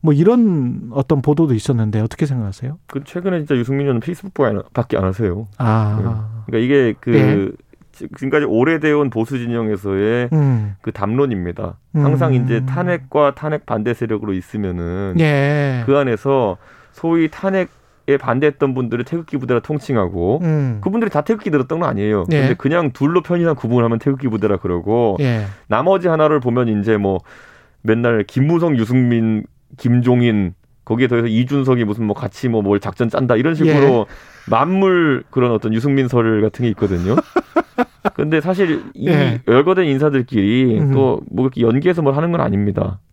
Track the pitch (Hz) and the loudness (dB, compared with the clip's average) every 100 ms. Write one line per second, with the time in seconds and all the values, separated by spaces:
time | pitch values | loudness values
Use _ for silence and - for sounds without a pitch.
0 | 160 147 175 247 226 170 123 123 - 120 | 2 4 4 4 4 2 -2 -4 -6 -4
1 | 135 147 127 147 160 117 - 123 110 107 | 0 0 2 2 2 0 0 0 0 0
2 | 107 - 151 131 104 95 123 156 _ 139 | -4 -4 -4 -4 -6 -8 -10 -12 _ -12
3 | 143 175 180 180 147 135 117 139 143 120 | -10 -8 -4 -4 -2 -2 0 -2 0 -2
4 | 110 175 196 - 123 104 - - 120 - | -4 -10 -12 -2 -2 -2 -6 -6 -4 -2
5 | 95 95 110 90 107 - 117 110 107 107 | -2 -2 -2 -4 -10 -4 0 2 0 -2
6 | 107 110 110 113 - 117 123 139 123 104 | -2 -4 -8 -10 -6 -2 2 2 2 0
7 | - 113 - 104 98 - _ _ _ _ | 0 2 4 2 -2 -6 _ _ _ _
8 | - - 135 147 143 107 135 165 156 147 | -16 -8 -2 0 2 2 2 2 2 2
9 | 143 120 113 135 120 117 110 104 101 95 | 0 -2 -4 -4 -4 -4 -2 -4 -2 0
10 | 104 120 123 156 143 123 104 98 - - | 0 0 0 0 2 0 -2 -8 -10 -6
11 | 101 120 143 104 87 87 95 90 _ 160 | -4 0 0 -2 -4 -6 -10 -10 _ 0
12 | 143 131 131 131 127 127 131 135 180 175 | 2 2 2 2 0 -2 -2 -4 -2 -4
13 | 131 143 143 139 156 151 - 113 107 117 | -2 0 0 0 -6 -6 -4 -4 -2 -4
14 | 117 110 107 95 90 107 101 87 85 90 | -4 -4 -4 -6 -6 -6 -4 -4 -6 -6
15 | 98 175 160 143 139 147 143 127 117 139 | -4 0 2 2 0 0 -2 -2 0 2
16 | 139 110 139 139 113 90 - - - - | 2 -2 0 0 0 -4 -12 -20 -20 -8
17 | 165 165 160 - 196 190 180 _ _ _ | -2 0 0 -2 -2 -2 -4 _ _ _
18 | - 139 127 120 151 139 143 127 123 120 | -2 -2 0 0 0 0 -2 -2 -4 -4
19 | 123 170 160 143 127 123 - 151 - 127 | -4 -6 -6 -8 -2 -2 -2 -8 -2 -2
20 | 92 92 87 135 170 156 135 110 101 214 | -2 -2 0 0 0 0 0 -2 -2 -2
21 | 226 - - 220 208 147 127 160 165 107 | 0 -2 0 -2 0 0 0 -2 -2 -2
22 | 104 107 87 156 131 123 - 165 156 - | 0 0 0 0 2 0 0 0 -2 -2
23 | 143 175 - 175 170 147 113 123 117 113 | 0 0 0 -2 0 -2 0 0 2 0
24 | 143 135 131 107 101 98 92 87 90 117 | -2 -2 -2 -2 0 -2 -2 -4 -2 0
25 | 117 180 139 117 101 98 _ 107 156 190 | 2 0 -2 -2 -6 -12 _ 0 2 2
26 | 175 160 156 151 123 117 120 107 101 107 | 2 2 2 2 0 0 0 0 0 0
27 | 101 92 - - - - _ _ 113 113 | 0 -2 -6 -20 -20 -20 _ _ -2 0
28 | 120 113 101 - 139 170 165 135 110 123 | 2 0 -2 0 2 2 2 0 2 2
29 | 123 117 113 110 - _ _ - 123 120 | 2 2 0 -2 -4 _ _ -6 0 2
30 | 120 123 120 107 92 90 _ _ - 120 | 4 4 4 2 0 -4 _ _ -6 0
31 | 127 120 117 110 123 143 135 127 110 104 | 2 2 0 0 0 0 0 0 0 -2
32 | 110 104 104 - 127 113 101 101 107 - | -4 -4 -6 -6 -2 0 2 0 0 -4
33 | 117 120 127 113 135 160 160 151 139 123 | -2 0 0 2 0 2 2 4 4 4
34 | 104 - - - - 113 147 190 190 180 | 0 -8 -20 -20 -2 0 2 2 2 4
35 | 160 127 - - 131 113 110 110 135 139 | 2 0 -2 -2 0 0 0 -2 0 0
36 | 127 120 113 110 107 - 120 104 104 90 | 2 2 2 2 0 0 -2 0 0 0
37 | 90 120 - - - - - - 240 _ | 0 0 0 -4 -2 -4 -4 -4 -4 _
38 | 202 - 151 156 156 185 190 151 - - | -4 -2 0 0 0 0 0 -2 -6 -8
39 | - 156 139 117 - 120 151 185 175 135 | 0 2 2 0 2 4 4 2 2 2
40 | 151 139 120 113 98 120 131 113 147 135 | 2 0 0 0 2 2 2 2 2 2
41 | 135 113 - 135 131 127 113 123 165 175 | 2 0 -4 -2 -2 0 0 2 0 0
42 | 147 135 170 170 120 101 147 - - 95 | 0 0 0 0 0 0 0 0 -4 -6
43 | _ | _